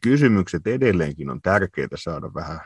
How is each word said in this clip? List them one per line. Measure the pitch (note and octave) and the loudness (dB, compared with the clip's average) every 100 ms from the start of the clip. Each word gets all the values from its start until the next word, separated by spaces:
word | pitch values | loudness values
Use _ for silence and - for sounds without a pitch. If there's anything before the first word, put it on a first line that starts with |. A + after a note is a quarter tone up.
kysymykset | A#2+ C#3+ C3 G2+ F2 E2 G#2+ | 2 4 6 4 2 -2 -2
edelleenkin | C3 B2 F#2 D2+ D2 C#2 | 0 2 2 0 -4 -8
on | B1+ | -4
tärkeää | F2+ G#2 F#2 D2 C2+ | 0 2 0 -4 -6
saada | C#2+ E2+ D2+ D#2 | -8 -8 -8 -8
vähän | D2 E2+ D#2+ | -10 -10 -12